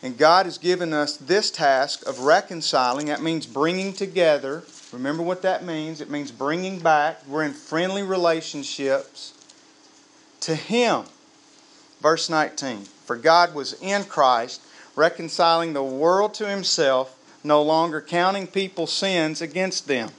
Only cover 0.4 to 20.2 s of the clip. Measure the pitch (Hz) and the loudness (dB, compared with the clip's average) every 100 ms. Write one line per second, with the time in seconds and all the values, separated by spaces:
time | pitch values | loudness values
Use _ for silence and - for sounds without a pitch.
0.4 | 185 156 170 180 170 151 147 - 135 190 | 4 -2 -2 0 0 0 -2 -4 0 0
1.4 | 214 - 147 131 143 - - 117 131 175 | 0 0 2 4 2 -4 -8 -2 4 4
2.4 | 208 170 147 143 127 131 151 143 160 160 | 2 -8 -2 0 2 0 -4 -4 -2 -4
3.4 | 117 117 160 180 190 190 196 175 165 147 | -6 0 0 0 -4 -6 -6 2 4 2
4.4 | 135 151 170 - - 123 135 160 170 180 | -2 -8 -12 -20 -18 -8 -4 -2 -4 -2
5.4 | 185 180 180 160 156 156 147 147 143 117 | -2 -2 -4 -8 -8 -10 -8 -8 -8 -6
6.4 | 135 165 185 190 165 151 151 160 139 147 | -4 -2 -4 -2 2 2 2 -4 -8 -4
7.4 | 151 135 - 160 185 196 196 190 170 165 | -4 -6 -6 -2 -2 -4 -2 0 2 0
8.4 | 160 147 135 - 139 135 - - - - | -4 -10 -10 -6 -2 -2 -2 -18 -20 -20
9.4 | - - _ _ _ _ _ _ _ _ | -20 -20 _ _ _ _ _ _ _ _
10.4 | - 156 - 226 233 143 - _ _ _ | -6 -6 -2 0 2 0 -4 _ _ _
11.4 | _ _ _ _ _ _ 147 160 - 160 | _ _ _ _ _ _ 2 2 0 0
12.4 | 151 - 139 110 101 - - 120 143 170 | -2 -4 -8 -10 -14 -20 -10 0 4 6
13.4 | 170 151 127 - 185 202 196 - 131 120 | 4 0 -10 -10 -4 -4 -4 2 4 4
14.4 | 123 - - - - - 160 - 165 - | 0 -10 -18 -20 -14 2 2 2 -10 2
15.4 | 170 165 170 143 135 131 160 185 208 208 | 4 4 0 -4 -4 0 2 4 0 -2
16.4 | 208 196 180 - 143 131 135 - _ - | -6 -4 -2 0 2 2 0 -10 _ -12
17.4 | 147 151 151 160 165 151 147 170 185 196 | 2 4 4 2 2 -4 -4 0 2 0
18.4 | 185 196 190 180 156 - 196 180 156 156 | -4 -4 -4 -4 -4 -2 0 0 0 -2
19.4 | 165 156 185 185 - 131 110 - | -6 -2 -2 -4 -2 -2 -2 -12